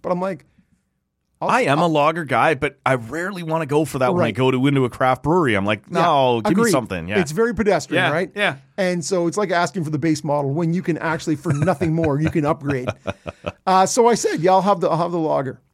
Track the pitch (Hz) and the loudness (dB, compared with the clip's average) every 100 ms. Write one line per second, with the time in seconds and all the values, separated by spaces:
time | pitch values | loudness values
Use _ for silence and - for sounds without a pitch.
0 | 180 180 190 165 _ _ _ _ _ _ | -4 -4 -4 -8 _ _ _ _ _ _
1 | _ _ _ _ 180 214 185 147 170 151 | _ _ _ _ -2 0 2 2 2 2
2 | 147 165 151 120 143 139 143 - 127 131 | 2 0 -2 2 2 2 -4 -4 -2 -2
3 | 113 156 180 190 160 160 151 147 151 - | -4 -8 -8 -8 -4 -4 0 0 0 0
4 | - 180 156 107 131 127 135 139 127 - | 0 2 0 2 2 2 2 2 0 0
5 | 131 131 139 180 143 101 101 107 - 170 | 0 2 2 2 2 2 0 -2 -4 0
6 | 170 143 131 117 113 180 233 147 107 90 | 2 4 4 2 2 2 2 2 0 -6
7 | 82 104 151 156 233 190 208 175 - 160 | -2 -2 -2 -2 -2 0 0 0 0 -2
8 | 175 156 165 202 196 135 _ - 185 175 | 0 -2 -4 -2 -4 -4 _ -4 -2 -2
9 | 147 185 170 202 196 175 175 190 156 151 | -2 -2 0 -2 -2 0 -2 -4 -4 -2
10 | 160 151 151 147 143 147 165 175 180 160 | 0 -2 -2 -2 -2 -2 -2 -2 -2 -4
11 | 160 160 - 147 175 143 165 175 170 160 | -4 -4 -4 -4 -2 0 0 0 -2 0
12 | 160 139 160 170 147 160 135 135 127 - | 0 0 0 0 -2 -2 -4 -4 -6 -8
13 | - - - - - - - 185 190 - | -10 -10 -12 -10 -12 -6 2 4 4 4
14 | 233 226 440 339 175 190 190 190 165 160 | 4 2 0 0 4 4 4 0 0 0
15 | 170 175 156 147 131 127 _ | -2 -2 0 -2 -2 -10 _